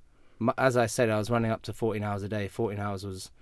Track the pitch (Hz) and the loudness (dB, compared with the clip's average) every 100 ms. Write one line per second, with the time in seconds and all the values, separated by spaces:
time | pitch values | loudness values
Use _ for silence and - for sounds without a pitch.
0 | - _ - - 113 - 135 120 117 - | -20 _ -20 -2 -2 2 4 4 2 2
1 | 117 107 101 117 113 110 - - 113 104 | 2 2 2 2 2 -2 -4 -2 -2 0
2 | 104 101 98 104 98 - 113 104 101 98 | -2 -2 -2 -4 -4 -2 -2 -2 -4 -4
3 | 101 95 - - | -6 -10 -12 -18